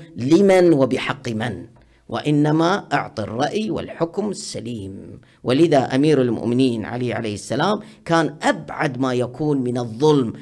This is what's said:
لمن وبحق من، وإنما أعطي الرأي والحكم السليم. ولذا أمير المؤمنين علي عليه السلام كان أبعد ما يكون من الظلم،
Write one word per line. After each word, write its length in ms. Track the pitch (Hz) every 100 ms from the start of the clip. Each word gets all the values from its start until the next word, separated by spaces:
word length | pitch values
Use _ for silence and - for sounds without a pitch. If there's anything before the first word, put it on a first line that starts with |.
| - -
لمن 560 | 123 165 196 185 175
وبحق 560 | 147 131 127 - - 123
من، 380 | 107 120 120 - - _ _ -
وإنما 800 | 117 - 147 151 156 165 196 -
أعطي 300 | 143 - -
الرأي 480 | 98 110 147 208 214
والحكم 600 | 139 87 - - - 208
السليم. 920 | 180 - - 113 117 95 98 87 107 - _
ولذا 340 | 113 135 165 143 123
أمير 280 | 131 147 143
المؤمنين 640 | 123 110 113 123 131 117
علي 280 | 87 123 123
عليه 220 | 107 113
السلام 460 | 101 - 117 180 208 - -
كان 320 | - 165 151 151
أبعد 560 | 240 202 147 - 156 120
ما 160 | 131
يكون 440 | 123 120 123 151 143
من 200 | 123 123
الظلم، 540 | 120 110 156 147 113 -